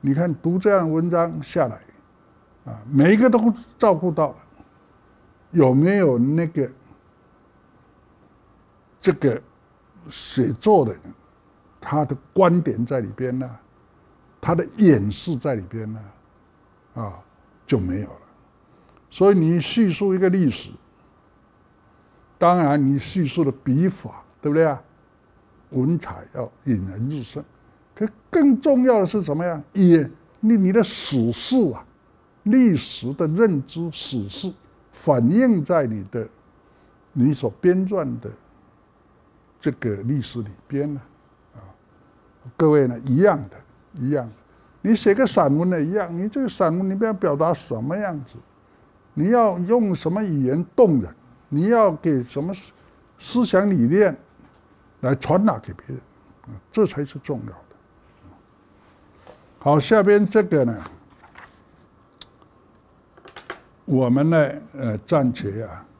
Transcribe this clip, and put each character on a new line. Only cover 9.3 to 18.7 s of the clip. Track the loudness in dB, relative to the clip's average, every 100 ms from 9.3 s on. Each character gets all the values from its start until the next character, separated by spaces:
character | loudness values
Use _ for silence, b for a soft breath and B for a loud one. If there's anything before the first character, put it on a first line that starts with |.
| -2 -10 _ _ _ _ -20 -18
写 | -16 -8 -2 -2
作 | -2 2 4
的 | 2
人， | -4 -16 -20 _ _ _ _ _ _
他 | -6 -4
的 | -2 -6 _
观 | 2 4 4
点 | 0 -4 -4
在 | -4
里 | -6 -8
边 | -6 -6
呢？ | -10 -14 _ _ _ _ _ _ _ _
他 | -2
的 | -2 -2 4
演 | 4 6 2
示 | -6 -8
在 | -6 -4 -6
里 | -8
边 | -12 -12
呢？ | -12 -16 -20 _ _ _ _ _ _ _
啊， | -14 -12 -14 _ _ _ _ -2
就 | -2
没 | -2 -6
有 | -10
了。 | -16 _ _ _ _ _